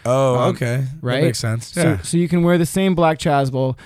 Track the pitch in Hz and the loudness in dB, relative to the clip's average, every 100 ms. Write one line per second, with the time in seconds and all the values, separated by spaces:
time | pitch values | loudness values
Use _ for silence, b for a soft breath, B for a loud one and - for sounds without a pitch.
0 | 120 131 135 123 127 120 120 123 131 147 | -2 2 2 2 0 0 -2 -2 -4 -6
1 | 123 127 160 113 117 113 - 175 165 95 | -4 0 0 0 -4 -4 -6 -2 0 0
2 | - 170 175 175 170 175 170 190 190 175 | -2 -2 0 2 2 2 0 0 0 2
3 | 160 156 - 143 135 131 131 127 | 2 2 0 0 0 -2 -4 -4